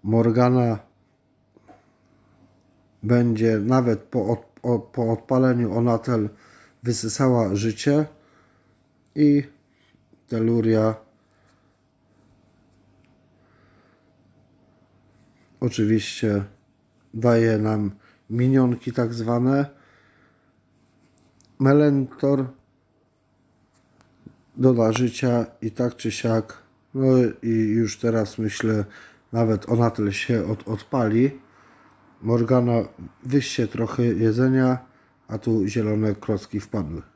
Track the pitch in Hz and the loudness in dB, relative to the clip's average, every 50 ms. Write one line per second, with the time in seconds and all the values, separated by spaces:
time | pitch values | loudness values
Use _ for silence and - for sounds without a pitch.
0 | - 101 110 113 113 120 110 123 123 123 127 127 123 117 113 104 - _ _ _ | -2 0 2 2 2 2 2 2 2 4 4 2 2 0 -2 -4 -8 _ _ _
1 | _ _ _ _ _ _ _ _ _ _ _ _ _ _ - _ _ _ _ _ | _ _ _ _ _ _ _ _ _ _ _ _ _ _ -20 _ _ _ _ _
2 | _ _ _ _ _ _ _ _ _ _ _ _ _ _ _ _ _ _ _ _ | _ _ _ _ _ _ _ _ _ _ _ _ _ _ _ _ _ _ _ _
3 | - 104 120 120 120 120 113 107 113 113 110 107 101 117 131 131 123 120 110 101 | -2 0 2 2 2 2 0 2 2 2 2 0 0 2 2 2 2 2 -2 -2
4 | - _ - 127 98 101 120 104 - _ _ - - 120 120 110 - - - 131 | -4 _ -4 -4 -2 -2 -4 -4 -6 _ _ -10 -4 -2 -2 -2 -4 -8 -6 -4
5 | 120 113 113 110 - - 135 127 131 131 127 120 120 110 90 117 117 120 117 113 | -2 -2 -2 -4 -2 -2 0 2 2 2 2 0 -2 -2 0 0 2 2 0 0
6 | - - 123 113 104 107 - _ _ - - - - _ _ _ - 120 117 - | 0 -2 -2 -2 -2 -4 -8 _ _ -20 -20 -20 -20 _ _ _ -6 -4 -4 -4
7 | - 110 - - 139 131 127 120 113 98 95 101 104 113 107 - - 143 143 151 | -4 -6 -2 0 2 2 2 2 2 0 -2 -2 -2 -4 -4 -2 0 0 2 2
8 | 151 151 - _ _ _ _ _ _ _ _ _ _ _ _ _ _ _ _ _ | 0 -2 -8 _ _ _ _ _ _ _ _ _ _ _ _ _ _ _ _ _
9 | _ _ _ 151 151 147 143 143 139 - _ _ _ _ _ _ _ _ _ _ | _ _ _ 2 2 4 4 2 0 -4 _ _ _ _ _ _ _ _ _ _
10 | _ _ _ _ _ _ - 113 113 113 117 117 110 110 110 110 110 110 110 - | _ _ _ _ _ _ -4 -2 0 2 2 2 2 2 2 4 2 2 0 -4
11 | - _ _ _ _ _ _ _ _ _ _ _ _ _ _ _ _ _ _ _ | -12 _ _ _ _ _ _ _ _ _ _ _ _ _ _ _ _ _ _ _
12 | _ _ _ _ _ _ _ _ _ _ _ _ _ _ _ _ _ _ _ _ | _ _ _ _ _ _ _ _ _ _ _ _ _ _ _ _ _ _ _ _
13 | _ _ _ _ _ _ _ _ _ _ _ _ _ _ _ _ _ _ _ _ | _ _ _ _ _ _ _ _ _ _ _ _ _ _ _ _ _ _ _ _
14 | _ _ _ _ _ _ _ _ _ _ _ _ _ _ _ _ _ _ _ _ | _ _ _ _ _ _ _ _ _ _ _ _ _ _ _ _ _ _ _ _
15 | _ _ _ _ _ _ _ _ _ _ _ _ 131 120 - - 110 104 113 110 | _ _ _ _ _ _ _ _ _ _ _ _ -4 -4 0 0 0 2 2 0
16 | 104 - - - - 110 104 101 98 101 - _ _ _ _ _ _ _ _ _ | 0 -4 -6 -4 -2 0 0 0 -2 -6 -14 _ _ _ _ _ _ _ _ _
17 | _ _ - 117 117 120 117 117 117 113 110 107 107 110 107 104 104 101 101 - | _ _ -12 -2 0 2 4 4 2 2 0 0 0 -2 -2 -2 -4 -4 -6 -10
18 | _ _ _ _ _ _ 107 120 123 131 135 135 127 123 120 120 - 131 120 - | _ _ _ _ _ _ -4 0 0 2 4 2 2 2 0 -4 -6 -8 -4 -4
19 | 120 117 117 117 113 110 120 120 123 127 139 139 143 143 - _ _ _ _ _ | -4 -4 -4 -6 -4 -2 -2 0 0 0 0 0 -2 -4 -8 _ _ _ _ _
20 | _ _ _ _ _ _ _ _ _ _ _ _ _ _ _ _ _ _ _ _ | _ _ _ _ _ _ _ _ _ _ _ _ _ _ _ _ _ _ _ _
21 | _ _ _ - _ _ _ _ _ _ _ _ 131 135 139 147 151 147 143 139 | _ _ _ -20 _ _ _ _ _ _ _ _ 4 4 6 6 6 4 2 0
22 | 131 127 - - - 139 139 135 135 127 131 _ _ _ _ _ _ _ _ _ | -2 -4 -6 -4 0 0 0 0 -2 -6 -10 _ _ _ _ _ _ _ _ _
23 | _ _ _ _ _ _ _ _ _ _ _ _ _ _ _ _ _ _ _ _ | _ _ _ _ _ _ _ _ _ _ _ _ _ _ _ _ _ _ _ _
24 | - _ _ _ _ - _ _ _ _ _ - 123 131 127 117 113 110 110 113 | -20 _ _ _ _ -20 _ _ _ _ _ 2 2 4 4 4 2 2 2 0
25 | 127 120 120 - - 127 120 120 113 113 - _ - 113 107 - 123 120 117 - | 0 -2 -2 -2 -2 0 0 0 -2 -4 -8 _ -10 -10 -4 -2 -4 -4 -4 -6
26 | - 113 107 - - 117 113 113 104 - - - _ _ _ _ _ _ - 135 | -8 -8 -6 -4 -2 0 0 0 -2 -4 -14 -20 _ _ _ _ _ _ -6 0
27 | 135 131 131 127 123 113 - - - 117 113 113 110 107 107 117 117 104 - - | 2 4 4 4 2 2 -2 -4 -4 -2 0 0 0 0 2 0 0 -2 -4 -4
28 | - 117 113 113 107 98 - - 110 104 - - - 110 110 107 101 101 - - | -2 -2 0 0 -2 -2 -4 -6 -6 -4 -4 -2 -2 -2 0 -2 -4 -6 -10 -20
29 | - - _ _ _ _ - 117 117 110 110 104 - - 120 117 120 117 110 - | -20 -20 _ _ _ _ -2 0 0 0 0 -2 -2 -2 0 2 2 0 0 -2
30 | 107 101 95 - - - 120 113 87 90 107 - - 101 110 101 - _ - 135 | -4 -2 -2 -4 -4 -2 -2 -2 -2 -4 -6 -8 -6 -10 -10 -10 -8 _ -4 -2
31 | 120 107 107 113 127 139 139 - - _ _ _ _ _ - _ _ _ _ _ | -2 0 2 2 0 0 -2 -6 -20 _ _ _ _ _ -20 _ _ _ _ _
32 | _ _ _ _ - 110 117 120 117 107 131 127 120 120 120 117 92 - - - | _ _ _ _ -2 -2 0 0 2 2 2 2 2 2 0 0 -2 -4 -10 -18
33 | 85 76 _ _ - 131 127 143 123 - - - 120 104 - 113 113 107 - - | -20 -20 _ _ -8 -2 -2 -2 -2 -2 -4 -4 -4 -4 -4 -6 -6 -4 -2 -2
34 | 120 120 107 90 113 110 107 120 127 131 131 131 131 127 127 127 - - _ _ | 0 0 0 2 0 0 2 2 0 2 2 2 2 2 0 -2 -6 -16 _ _
35 | _ _ _ _ _ _ 113 101 - 120 113 110 95 104 101 120 107 107 107 107 | _ _ _ _ _ _ -12 -6 -4 -2 0 0 0 -2 -2 -2 -2 -2 -2 -2
36 | 110 107 101 - - - 107 95 - - - 107 - - - 107 87 73 82 82 | -2 -2 -4 -4 -4 -4 -4 -4 -4 -8 -8 -10 -8 -6 -8 -8 -6 -6 -10 -12
37 | - - _ | -14 -16 _